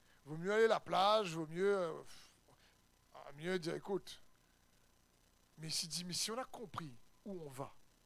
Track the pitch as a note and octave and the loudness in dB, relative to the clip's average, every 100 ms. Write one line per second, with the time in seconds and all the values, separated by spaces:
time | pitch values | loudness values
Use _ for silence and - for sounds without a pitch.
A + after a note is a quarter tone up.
0 | _ - C#3 D#3 F3+ G#3 A3+ F#3 - F3 | _ -20 -10 -4 2 6 6 6 4 4
1 | G3 A3 G3 D#3+ D#3 E3 G3 G3+ E3+ D#3 | 6 6 4 -2 -4 2 4 4 2 -4
2 | C#3 - - _ _ - - _ _ _ | -12 -18 -20 _ _ -20 -20 _ _ _
3 | _ C#3 D3 C#3+ E3 F#3+ E3 D3 - F#3+ | _ -18 -16 -8 -4 -2 -2 -6 -4 -4
4 | - - - - _ _ _ _ _ _ | -4 -16 -20 -20 _ _ _ _ _ _
5 | _ _ _ _ _ - D#3 - F3 D3+ | _ _ _ _ _ -12 -6 -4 -2 -6
6 | F3+ E3 - A3+ B3+ - G#3+ - D#3+ A#2 | -4 -4 -2 -4 -6 -10 -10 -10 -10 -12
7 | - _ G#3+ F#3+ D3+ C3 C3 - - _ | -20 _ -10 -10 -8 -8 -10 -10 -20 _